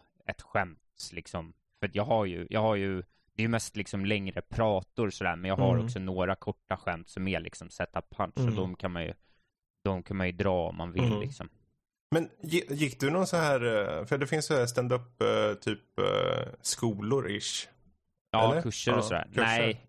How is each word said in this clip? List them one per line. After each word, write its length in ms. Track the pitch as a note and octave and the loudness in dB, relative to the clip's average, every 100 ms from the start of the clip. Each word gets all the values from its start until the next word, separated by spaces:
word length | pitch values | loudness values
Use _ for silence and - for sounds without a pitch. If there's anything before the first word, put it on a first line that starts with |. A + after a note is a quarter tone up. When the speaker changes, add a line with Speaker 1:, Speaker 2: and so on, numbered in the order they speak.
| _ _ - | _ _ -12
Speaker 1:
ett 160 | - | -12
skämt, 680 | - G#2+ F#2 D#2 _ - - | -4 -2 -2 -6 _ -18 -14
liksom. 420 | E2+ E2 F2+ E2 - _ - | -12 -8 -8 -8 -14 _ -6
För 80 | G#2 | -4
att 80 | G2 | -2
jag 100 | G#2 | 2
har 200 | A2+ G2+ | 2 0
ju, 220 | F2 F2 | -4 -2
jag 120 | A2 | 0
har 140 | A2 G#2 | 2 2
ju, 200 | G2 F#2+ F2 _ _ - | 0 -2 -6 _ _ -4
det 60 | |
är 20 | |
ju 40 | A2+ | 0
mest 280 | A2+ - G#2 | 0 -2 -8
liksom 300 | G2 G2+ G2 | -6 -4 0
längre 360 | G#2+ F#2+ F2+ | 0 -2 -6
prator 680 | - - A2+ G2 F#2 - A2 | -6 0 2 2 0 -2 -2
sådär, 260 | - F#2+ E2+ | 0 -2 -2
men 140 | F#2 | 0
jag 80 | F#2+ | 2
har 160 | B2 | 4
Speaker 2:
Mm. 120 | A#2 A2+ | 4 2
Speaker 1:
också 140 | G#2+ | -4
några 360 | F#2 F#2 F2+ F#2+ | -4 0 0 0
korta 420 | - - - F#2 | -4 -8 -6 -6
skämt 320 | - E2 E2 | -4 -6 -8
som 180 | - F#2+ | -6 -2
är 120 | F2 | -2
liksom 300 | E2 - F2 | -4 -12 -14
setup 360 | - F2+ - - - | -8 -6 -6 -8 -6
punch, 160 | F#2+ - | -4 0
så 60 | |
Speaker 2:
Mm. 140 | B2 A2 | 0 0
Speaker 1:
de 200 | F#2 F2+ | -2 -4
kan 160 | F#2+ | -6
man 120 | F2 | -4
ju, 100 | E2 E2 _ _ _ _ _ _ | -6 -8 _ _ _ _ _ _
de 200 | G2+ F#2 | -2 -2
kan 140 | - G2 | -2 -2
man 80 | F#2 | -2
ju 40 | |
dra 360 | F2 G2 F#2 E2 | 0 2 2 0
om 80 | E2+ | -4
man 140 | E2+ | -6
vill, 120 | E2+ | 0
Speaker 2:
Mm. 160 | A#2+ G#2 | 0 0
Speaker 1:
liksom. 300 | A#2+ - - _ _ _ _ _ - | -4 -8 -14 _ _ _ _ _ -2
Speaker 2:
Men 180 | D#3+ E3 - | 0 0 -8
gi-, 300 | D#3+ E3+ - | -2 0 0
gick 260 | C#3+ D3+ A#2+ | 0 -2 0
du 100 | C#3 | 0
någon 160 | E3+ F#3 | 2 2
så 100 | F3 | 2
här, 280 | D#3 C3+ A#2+ A2 G2+ D#2 | 4 4 4 2 0 -2
eh, 60 | G#2 | 0
för 120 | C#3 | 0
det 100 | C#3 | 0
finns 180 | D#3 D3 | 0 2
så 80 | D3 | 2
här 80 | A#2+ | 2
stand-up, 560 | - B2 B2 B2 - | 2 0 0 -2 0
eh, 320 | G#2+ A2 G#2+ G2+ | 2 4 2 0
typ, 380 | - G#2+ _ - | -2 -4 _ -2
eh, 480 | G2 G2+ F2 E2 G1+ - | 2 2 2 0 -4 -8
skolor-ish? 1040 | - - A#2 G2+ G#2 C3+ F#2+ G#2 - - - _ _ _ _ _ _ | -6 -2 0 0 0 0 0 -4 -4 -6 -8 _ _ _ _ _ _
Speaker 1:
Ja, 200 | A2 A2+ | 4 4
Speaker 2:
Eller? 100 | D3+ | 4
Speaker 1:
kurser 300 | B2+ - - | 0 -2 2
och 60 | A2+ | 2
Speaker 2:
Ja, 40 | |
Speaker 1:
sådär. 220 | A2 E2+ - | 2 -2 -2
Speaker 2:
kurser. 140 | G#2+ | 0
Speaker 1:
Nej, 440 | A2+ A2+ A#2 A2 | 2 4 2 -2